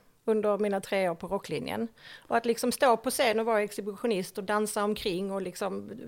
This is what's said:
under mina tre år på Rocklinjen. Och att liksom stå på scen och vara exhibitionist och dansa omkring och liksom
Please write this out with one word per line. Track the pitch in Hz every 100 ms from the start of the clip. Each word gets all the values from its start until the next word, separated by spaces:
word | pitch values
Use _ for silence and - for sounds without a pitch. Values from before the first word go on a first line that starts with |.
| _ _ -
under | 220 208 202
mina | 208 196
tre | - 196 185
år | 170
på | 175
Rocklinjen. | 196 - 151 - 208 226 - - - -
Och | 247
att | 247
liksom | 233 247
stå | 233 277 226
på | 254
scen | - 262 214
och | 220
vara | 220
exhibitionist | 208 - 202 196 240 196 185 -
och |
dansa | 190 208 214 214
omkring | 208 208 220 175 196
och | 196
liksom | 180 175 196 196 208 214